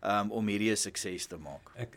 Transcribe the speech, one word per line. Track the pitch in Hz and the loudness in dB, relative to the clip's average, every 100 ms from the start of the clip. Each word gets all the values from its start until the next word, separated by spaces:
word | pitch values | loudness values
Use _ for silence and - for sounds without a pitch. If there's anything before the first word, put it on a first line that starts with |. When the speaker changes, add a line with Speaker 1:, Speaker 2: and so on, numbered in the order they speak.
Speaker 1:
ehm, | 95 104 101 | 2 2 2
om | 113 107 | 0 2
hierdie | 101 107 | 4 4
'n | 104 | 2
sukses | 101 - 98 90 - | 0 -4 -4 -6 -8
te | 85 | -10
maak. | 73 71 - - | -12 -14 -12 -10
Speaker 2:
Ek, | 120 | -10